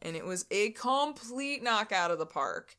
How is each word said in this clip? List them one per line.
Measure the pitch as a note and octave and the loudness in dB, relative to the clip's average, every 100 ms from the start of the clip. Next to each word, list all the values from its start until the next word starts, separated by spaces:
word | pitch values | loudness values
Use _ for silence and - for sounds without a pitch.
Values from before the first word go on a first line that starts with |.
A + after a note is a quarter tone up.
and | E3 D#3+ | -8 -6
it | F3+ | -4
was | F3+ - | -4 -2
a | G3 G#3+ | 2 2
complete | A3 B3 C4+ D4 D4 A3+ B3 C#4 C#4+ | 0 2 4 2 -2 -8 -6 -4 -2
knockout | A#3+ A3 A3 F#3+ F3 | 0 0 2 2 2
of | E3 | 2
the | D#3+ | -2
park. | - C3+ - - | -2 -2 -2 -8